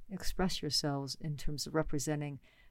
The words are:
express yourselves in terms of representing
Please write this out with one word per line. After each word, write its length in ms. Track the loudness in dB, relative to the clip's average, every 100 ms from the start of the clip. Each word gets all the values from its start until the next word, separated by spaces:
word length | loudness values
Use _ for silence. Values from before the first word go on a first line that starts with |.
| -10
express 520 | -4 0 2 2 2
yourselves 540 | 0 0 2 0 -2 -4
in 160 | -4 0
terms 300 | 0 0 2
of 80 | 2
representing 640 | 2 2 0 0 -2 -8 -12 -20 -20